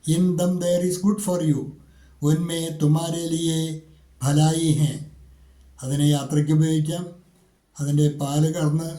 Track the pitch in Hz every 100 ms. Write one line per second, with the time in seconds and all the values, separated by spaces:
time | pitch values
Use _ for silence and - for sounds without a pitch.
0 | - 165 185 175 180 180 175 175 180 180
1 | 196 208 - 175 160 135 - - - -
2 | - _ 143 160 170 165 165 151 151 156
3 | 170 170 170 165 165 160 160 156 - -
4 | _ _ 135 147 156 160 165 147 147 -
5 | - - - - - _ - - 131 143
6 | 147 147 135 147 147 156 160 160 156 175
7 | 180 - _ _ _ _ _ - 143 147
8 | 151 143 139 147 156 170 151 156 165